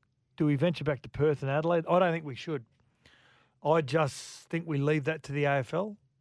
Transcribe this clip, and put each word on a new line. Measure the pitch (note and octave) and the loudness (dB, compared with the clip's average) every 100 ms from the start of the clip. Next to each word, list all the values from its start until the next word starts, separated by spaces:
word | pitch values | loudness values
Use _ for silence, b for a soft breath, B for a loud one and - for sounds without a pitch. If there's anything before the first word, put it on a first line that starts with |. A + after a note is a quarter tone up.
| _ _ _ - | _ _ _ -2
do | D3+ | 2
we | C#3+ | 4
venture | E3 E3 | 2 0
back | D3 C3+ | -2 -4
to | - | -6
Perth | - D3+ D3 | 0 2 2
and | C#3 | -2
Adelaide? | C#3+ D#3+ F3 E3 | -2 0 0 2
I | F3 | 2
don't | F#3 | 4
think | E3 D3+ | 0 -6
we | A#2+ | -10
should. | - D3 A#2 _ _ b b b b b b b | -8 -8 -10 _ _ b b b b b b b
I | D3 D#3+ | 2 2
just | C#3 D3+ D3 - - - - | 2 2 0 -2 -14 -18 -8
think | E3 E3 | -6 -2
we | C#3+ | 0
leave | C#3+ D#3 C#3 | 2 2 0
that | D#3+ | -4
to | - | -6
the | C#3+ C#3+ | -2 2
A | C#3 | 2
F | B2+ | 0
L, | D#3+ G#3 G#3 _ _ | -2 -4 -8 _ _